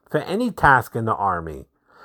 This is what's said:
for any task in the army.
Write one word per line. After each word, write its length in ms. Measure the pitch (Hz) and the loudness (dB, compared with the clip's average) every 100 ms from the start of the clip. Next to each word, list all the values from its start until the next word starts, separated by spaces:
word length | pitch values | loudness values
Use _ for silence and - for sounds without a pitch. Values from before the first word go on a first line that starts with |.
| _ | _
for 100 | 151 | -4
any 300 | - 190 247 | -2 -2 -4
task 440 | - 151 131 - | 2 4 4 2
in 120 | 120 113 | -4 -2
the 80 | |
army. 520 | 107 101 87 82 71 - _ _ _ | 0 0 -2 -6 -12 -16 _ _ _